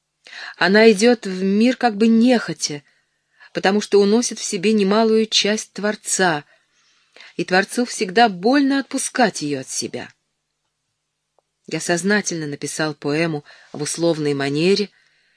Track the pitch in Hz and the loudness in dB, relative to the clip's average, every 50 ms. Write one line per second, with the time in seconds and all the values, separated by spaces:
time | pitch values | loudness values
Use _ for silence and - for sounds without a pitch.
0 | _ _ _ _ _ - - - - - - - 170 180 196 214 226 226 214 185 | _ _ _ _ _ -20 -20 -18 -18 -12 -6 -2 0 4 6 6 8 6 6 6
1 | 220 247 240 233 - 196 185 185 190 196 196 208 226 254 247 - 247 240 208 196 | 4 2 2 2 -2 -8 -6 -4 -2 0 2 2 2 2 0 0 -2 -2 0 2
2 | 233 226 226 226 226 254 247 220 - - 156 - - - 151 143 - _ _ _ | 2 4 4 4 4 4 2 2 0 -4 -8 -8 -8 -8 -8 -10 -14 _ _ _
3 | _ _ _ _ _ _ _ _ - - - 170 - 185 202 208 - - - 202 | _ _ _ _ _ _ _ _ -16 -10 -6 -2 0 0 0 0 0 2 2 4
4 | 202 202 214 240 240 - 226 - - - 214 190 165 214 220 214 196 190 208 220 | 4 4 2 2 0 -2 -6 -8 -8 -6 -6 -2 0 2 2 2 2 2 2 2
5 | 226 220 220 220 220 214 - - - 202 214 214 - - - - 196 208 214 - | 2 4 2 2 2 0 0 -2 0 0 -2 -4 -6 -10 -10 -6 -6 -6 -6 -6
6 | - - - - 190 180 156 147 - _ _ _ _ _ _ _ _ _ _ _ | -6 -6 -2 0 0 0 0 -2 -6 _ _ _ _ _ _ _ _ _ _ _
7 | _ _ _ - - - - - - - 180 185 196 - - 240 247 - - - | _ _ _ -20 -20 -14 -8 -8 -4 0 2 2 2 0 -2 -4 -4 -4 -4 -6
8 | 214 185 180 226 240 226 185 175 180 233 269 294 277 269 277 277 262 - - 262 | -6 -2 2 4 4 2 2 0 0 2 2 2 2 2 0 -2 -4 -4 -6 -8
9 | - - - - 240 185 - - 156 147 143 131 131 - - - - - - 123 | -8 -4 -2 0 0 0 0 -4 -6 -6 -6 -6 -8 -10 -10 -8 -8 -8 -10 -12
10 | 92 - _ _ _ _ _ _ _ _ _ _ _ _ _ _ _ _ _ _ | -12 -14 _ _ _ _ _ _ _ _ _ _ _ _ _ _ _ _ _ _
11 | _ _ _ _ _ _ _ _ _ _ _ _ _ - 156 160 - - 175 170 | _ _ _ _ _ _ _ _ _ _ _ _ _ -10 -10 -6 -4 -2 -2 -2
12 | 170 202 208 208 185 - 180 165 156 147 143 - - 143 - - 156 156 143 - | 0 0 0 0 -2 -4 -6 -6 -8 -8 -10 -10 -10 -10 -6 -4 -4 -4 -4 -6
13 | - 143 143 156 170 165 156 147 - - - - _ _ - 139 147 - - 160 | -4 -2 0 0 0 -2 -4 -6 -10 -12 -20 -20 _ _ -12 -10 -8 -8 -4 -2
14 | 170 170 160 156 151 147 143 139 135 139 143 151 165 185 202 202 202 - _ _ | 0 0 0 0 -2 -2 -2 -2 -2 -2 -2 0 2 2 2 0 -2 -6 _ _
15 | _ _ _ _ _ _ _ | _ _ _ _ _ _ _